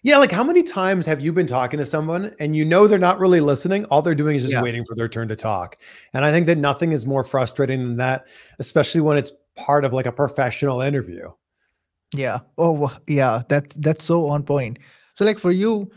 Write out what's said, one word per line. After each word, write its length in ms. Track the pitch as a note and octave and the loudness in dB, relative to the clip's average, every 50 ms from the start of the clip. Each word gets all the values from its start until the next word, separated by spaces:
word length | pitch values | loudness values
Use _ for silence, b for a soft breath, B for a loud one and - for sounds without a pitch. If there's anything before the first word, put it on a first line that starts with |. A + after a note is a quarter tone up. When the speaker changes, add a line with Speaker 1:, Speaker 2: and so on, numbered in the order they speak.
Speaker 1:
Yeah, 160 | - B3+ D4 C#4 | 4 6 6 6
like, 120 | C#4+ G3+ | 6 4
how 140 | E3+ F#3+ A#3+ | 2 -2 0
many 180 | D4 F4 F4+ | 2 4 2
times 440 | F4 E4+ - G3 F#3 F#3+ G3 F#3 D#3 | 2 2 -4 -2 0 0 0 0 0
have 140 | D#3+ D#3 C#3 | -2 -2 -2
you 120 | C#3 E3 | -2 -2
been 140 | D#3+ F#3 F3+ | 0 0 -2
talking 320 | B2+ B2 B2+ B2+ B2 - D3+ | 0 0 -2 -2 -2 -4 -6
to 80 | C#3 | -4
someone 460 | - - D#3 D#3 D#3+ E3 F3+ G3 G#3+ - - | -4 -4 -4 -4 -4 -4 -6 -6 -8 -8 -6
and 160 | D#3 D3 D#3 | -6 -2 -2
you 100 | D#3 D#3 | 0 0
know 220 | D#3 E3 F#3 G#3 | 2 6 6 6
they're 120 | G#3 G#3 F#3+ | 6 6 4
not 200 | F3+ F3 F#3+ - | 4 2 2 2
really 220 | F#3+ F#3 F3+ E3+ | 4 4 4 4
listening? 440 | D3 C#3+ C#3 C3 - F3 F#3+ G3+ G#3+ | 4 2 0 0 0 -2 -2 -2 -2
All 160 | - C#3+ D3+ | 0 0 2
they're 120 | D3+ E3+ D#3+ | 2 2 0
doing 220 | C#3 D3 D3+ D3 | 0 0 0 0
is 60 | C#3 | 0
just 100 | B2 C3+ | -2 -2
Speaker 2:
Yeah. 100 | C3 A#2+ | -2 -2
Speaker 1:
waiting 220 | B2 A#2+ A#2 A#2+ A2+ | -2 -2 -4 -6 -8
for 100 | - A2+ | -8 -6
their 140 | A2 A#2 A2+ | -6 -6 -6
turn 200 | - A2+ A#2 G#2+ | -6 -6 -6 -6
to 80 | G#2+ | -8
talk. 420 | - - A2+ G#2 F#2 F2 F2+ - B B B B B B B | -6 -4 -4 -4 -4 -6 -10 -14 B B B B B B B
And 120 | - C3 C#3+ | -4 0 2
I 60 | D3+ | 2
think 140 | D3+ E3+ E3+ | 2 2 2
that 120 | D#3 E3+ D#3 | 2 2 2
nothing 340 | C#3+ C#3+ C3+ - E3+ E3 | 2 0 0 0 -2 -2
is 140 | D#3+ C3+ A2 | -2 -2 -2
more 180 | C3 C3+ C3+ C3 | -2 -2 -2 -4
frustrating 580 | - - C3+ B2+ A2 - - C#3 B2 C3 C3 | -2 -2 -2 -2 -2 -2 -2 -2 -2 -2 -4
than 140 | B2+ B2 A#2+ | -4 -4 -4
that, 300 | A#2+ B2+ B2+ C3 C3 B B B B B B B B | -2 -2 -2 -2 -4 B B B B B B B B
especially 420 | - - - D#3+ C#3+ - - E3+ | -8 0 2 2 0 2 0 0
when 160 | D3+ D3+ D3 | 2 2 2
it's 160 | C#3+ C3 - - _ _ _ _ | 2 0 -2 -12 _ _ _ _
part 280 | - - - C#3+ D3 C#3 | -8 -2 2 2 2 2
of, 80 | C3 | 0
like, 140 | A#2+ C3 B2+ | -2 -2 -4
a 60 | B2 | -4
professional 680 | A#2+ - C#3+ C3+ - - C3+ B2 - - D3 C#3 C3 B2 | -2 -2 -4 -2 0 -2 -2 -2 -2 -2 -2 -2 0 0
interview. 500 | C3 C#3+ C#3+ C3+ - F2 F2 F2 E2+ F2 - _ _ _ _ _ _ _ _ _ _ _ _ _ _ _ - | -2 -2 -2 -4 -4 -6 -12 -14 -16 -16 -18 _ _ _ _ _ _ _ _ _ _ _ _ _ _ _ -6
Speaker 2:
Yeah. 260 | C3+ C3 A#2+ G#2 A#2+ - _ _ - | -4 -4 -4 -4 -6 -10 _ _ 0
Oh, 140 | E3+ E3+ | 0 0
wha-, 280 | D#3+ D3 D3 C3+ - - _ - | 2 0 -2 -4 -4 -10 _ -2
yeah. 340 | D3+ C#3 C3+ B2+ A2 A#2+ A#2+ _ | 0 2 2 2 0 -2 -2 _
That's, 260 | C#3+ C#3+ C#3 - - | -2 -2 -2 -4 -12
that's 280 | D3 D3 D3+ D#3 D#3 - | -2 0 0 0 0 0
so 220 | - E3+ E3+ D#3+ | 0 0 0 2
on 160 | C#3+ C#3+ D3 | 0 -2 -4
point. 360 | C#3+ - C#3+ C#3+ B2+ A2 B2 b b b b b b b b | -2 -2 -2 -2 -2 -4 -8 b b b b b b b b
So, 100 | - G3+ | 0 0
like, 160 | G#3+ G#3+ G#3+ | 0 0 2
for 100 | - F3+ | 0 0
you, 400 | F3 F#3 G3+ A3+ A3+ G#3 G3+ - b | 2 2 2 0 0 -2 -4 -8 b